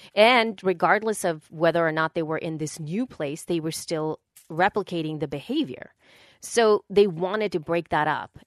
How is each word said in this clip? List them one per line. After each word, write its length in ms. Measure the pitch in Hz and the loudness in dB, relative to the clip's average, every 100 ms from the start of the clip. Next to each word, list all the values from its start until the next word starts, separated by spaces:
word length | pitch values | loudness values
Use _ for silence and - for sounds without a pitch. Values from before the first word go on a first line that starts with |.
| - 196 | -4 4
And 440 | 220 247 226 196 | 6 6 2 -2
regardless 600 | 190 170 170 202 220 208 | -2 0 2 2 0 -2
of 260 | 185 156 _ | -2 -4 _
whether 340 | 156 165 165 165 | 0 2 4 2
or 40 | |
not 240 | 156 160 170 | 0 -2 -2
they 80 | |
were 140 | 156 156 | -4 -4
in 180 | 170 156 | -4 -6
this 220 | 151 - | -6 -8
new 260 | 151 190 254 | -6 -4 -6
place, 380 | - 147 147 | -6 -8 -6
they 160 | - 170 | -4 -2
were 120 | 160 | -2
still 480 | - - 160 156 - _ - - | -6 -6 -4 -4 -6 _ -20 -8
replicating 680 | 160 185 214 185 170 156 156 | 0 0 0 -4 -4 -4 -4
the 80 | 147 | -6
behavior. 640 | 143 - 294 151 - - _ _ - _ _ | -8 -6 -4 -4 -6 -16 _ _ -20 _ _
So 420 | - 233 220 208 - | -4 2 4 4 2
they 180 | 196 208 | 4 4
wanted 440 | 160 180 214 208 | 2 -2 -2 -2
to 60 | 175 | -4
break 300 | 151 170 160 | -2 -2 0
that 180 | 160 151 | 0 2
up, 300 | 131 - - | 0 -6 -12